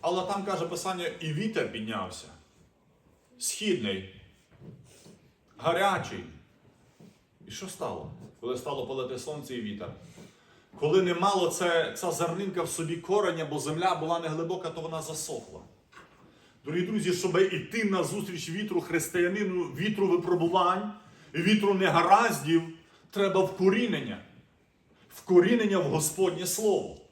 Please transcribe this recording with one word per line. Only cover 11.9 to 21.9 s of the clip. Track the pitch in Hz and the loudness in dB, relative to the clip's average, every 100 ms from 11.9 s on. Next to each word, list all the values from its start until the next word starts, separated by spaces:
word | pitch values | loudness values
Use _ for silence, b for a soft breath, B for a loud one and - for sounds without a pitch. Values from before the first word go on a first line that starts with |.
ця | - 180 | -2 -4
зернинка | - 170 170 196 175 | -2 -2 -2 -4 -4
в | 160 | -4
собі | - 160 160 | -4 -4 -6
кореня, | - 202 190 165 | 0 2 2 -2
бо | 156 147 | -4 -6
земля | 147 160 185 | -4 0 0
була | 160 160 170 | 0 -2 -2
неглибока, | 160 156 165 180 165 | -2 -4 -4 -4 -6
то | 165 | -8
вона | 160 160 | -8 -8
засохла. | 156 156 - 98 - 78 - _ _ - - _ b b b b | -8 -10 -8 -10 -12 -18 -20 _ _ -20 -20 _ b b b b
Дорогі | - 175 | -4 -2
друзі, | 180 214 180 | 0 0 0
щоб | 175 185 180 | 0 2 4
іти | 190 165 - 226 | 4 2 -4 -2
назустріч | 208 190 147 202 196 170 - | 0 0 0 -4 -6 -8 -8
вітру | 175 214 175 | -6 -2 -2
християнину, | - 170 - 180 175 196 196 180 | -2 -4 -2 0 0 0 -2 -2
вітру | 165 135 208 196 196 | -4 -2 -2 2 2
випробувань, | 175 175 170 165 185 175 190 208 - B B B | 2 2 2 4 4 4 2 -4 -10 B B B
вітру | 165 175 208 202 | 0 4 4 4
негараздів, | 190 185 | 4 4